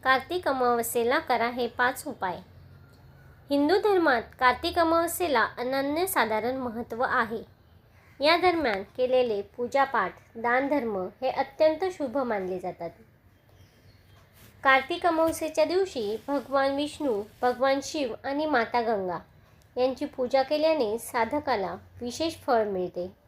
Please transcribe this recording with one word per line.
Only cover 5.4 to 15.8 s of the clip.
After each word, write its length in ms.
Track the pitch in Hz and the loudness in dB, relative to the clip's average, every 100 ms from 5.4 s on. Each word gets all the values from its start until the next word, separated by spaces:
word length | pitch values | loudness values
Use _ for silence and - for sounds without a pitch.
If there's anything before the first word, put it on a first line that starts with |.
| 214 - | 0 -2
अनन्यसाधारण 1000 | 247 269 277 294 381 311 220 214 220 262 | -4 -2 -2 -2 0 0 2 0 -2 -4
महत्त्व 460 | 247 220 233 226 | -6 -8 -10 -4
आहे. 400 | 254 254 226 220 - _ _ - _ _ _ - | -2 0 -2 -4 -12 _ _ -20 _ _ _ -2
या 120 | 285 339 | 2 4
दरम्यान 460 | 359 339 277 196 196 - | 4 2 0 -2 -6 -4
केलेले 460 | 254 254 247 202 | 2 2 2 -2
पूजापाठ, 720 | 196 - 240 269 269 247 185 - - 233 | -6 -6 -2 2 2 2 -2 -6 -20 -6
दानधर्म 720 | 233 247 277 294 240 202 185 - | 0 2 2 0 0 -4 -6 -4
हे 100 | 254 | -4
अत्यंत 540 | - 262 - 311 311 381 | -2 -6 2 2 2 -4
शुभ 260 | 370 277 254 | -4 -4 -2
मानले 400 | 247 214 185 185 | -2 -2 -2 -6
जातात. 320 | 180 165 170 - - _ _ _ _ - - _ - _ _ - _ _ - - | -6 -8 -12 -12 -20 _ _ _ _ -20 -20 _ -20 _ _ -20 _ _ -20 -2
कार्तिक 440 | 277 269 254 349 359 | 4 4 2 -2 0
अमावस्येच्या 580 | 320 330 320 320 311 | 2 2 0 -4 0
दिवशी 520 | 302 349 | 2 2